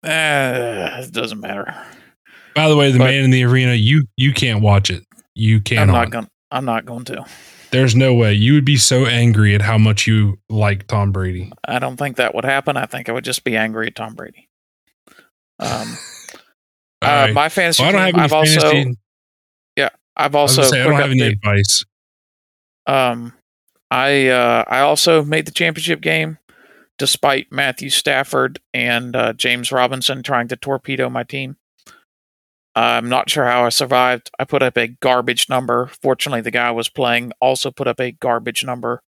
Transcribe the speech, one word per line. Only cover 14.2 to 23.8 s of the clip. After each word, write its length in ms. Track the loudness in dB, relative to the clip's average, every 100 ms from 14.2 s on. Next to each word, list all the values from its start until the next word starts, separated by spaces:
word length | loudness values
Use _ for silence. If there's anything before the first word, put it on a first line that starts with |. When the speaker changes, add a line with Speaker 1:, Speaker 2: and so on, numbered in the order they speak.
| -18 -18 _ _ _ _ _ _ _ _ _ _ _ _
Speaker 1:
Um, 120 | -8
Speaker 2:
<laughs> 1300 | -8 -8 -14 -18 -20 -20 -20 _ _ _ _ _ _
All 80 | 0
Speaker 1:
uh, 160 | 2 2
Speaker 2:
right. 80 |
Speaker 1:
my 160 | 2 0
fantasy 320 | 0 0 2
Speaker 2:
Well, 80 | 2
I 20 |
don't 120 | 2 2
Speaker 1:
team, 0 |
Speaker 2:
have 100 | 2
any 80 | 2
Speaker 1:
I've 80 |
also, 260 | 2 4 4 4
Speaker 2:
fantasy. 280 | 2 0 -6 _ _ _ _ _ _ _ -4
Speaker 1:
yeah, 140 | -4 _ _ -4
I've 200 | 0 2
Speaker 2:
I 60 |
was 160 | 2 4
Speaker 1:
also 20 |
Speaker 2:
gonna 80 | 2
say, 100 | 2
I 20 |
don't 100 | 2
Speaker 1:
quick 80 | 2
Speaker 2:
have 100 | 2
any 100 | 2
Speaker 1:
update. 100 | 0
Speaker 2:
advice. 540 | 0 0 0 2 -2 -4 _ _ _ _ _ _ _ _ _ -2
Speaker 1:
Um, 480 | 0 0 -2 -10 -18 _ _ _ _